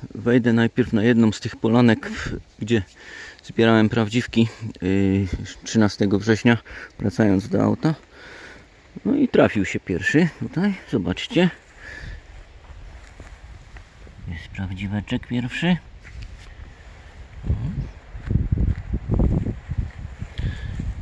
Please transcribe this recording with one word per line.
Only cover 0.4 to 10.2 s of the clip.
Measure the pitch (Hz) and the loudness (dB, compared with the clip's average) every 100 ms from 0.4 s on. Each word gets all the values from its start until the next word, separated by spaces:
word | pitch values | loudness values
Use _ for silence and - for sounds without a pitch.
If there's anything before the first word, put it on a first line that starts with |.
| 120 | 4
najpierw | 117 117 - 117 | 4 2 2 0
na | 110 | 2
jedną | 113 117 110 | 4 4 4
z | - | 2
tych | 113 - | -6 -2
polanek, | 110 117 120 110 - | 2 6 6 4 0
w-, | 220 - - - - | -8 -8 -10 -12 -12
gdzie | 110 113 - - - - - - | 0 0 0 -12 -20 -18 -18 -18
zbierałem | - - 113 113 107 | -8 2 6 6 6
prawdziwki, | 117 107 120 - 113 113 - 113 - | 2 0 -2 0 2 2 0 -12 -4
yy, | 90 98 98 98 95 - 98 - | 0 2 4 2 0 -4 -8 -12
trzynastego | - 113 104 - 101 98 | -2 2 2 2 0 2
września, | 107 107 120 117 - - - - | 2 2 4 2 0 -18 -18 -6
wracając | 104 - 110 95 - | -4 2 2 2 0
do | 98 | 0
auta. | 107 107 160 151 - - - - - - - - - - | 2 2 0 -2 -8 -20 -20 -20 -20 -20 -20 -20 -20 -8
No | 202 | -2
i | 277 254 | 0 2
trafił | - 107 107 | 4 4 2
się | 92 - | -2 -4
pierwszy | - 85 - 147 | -4 -2 0 2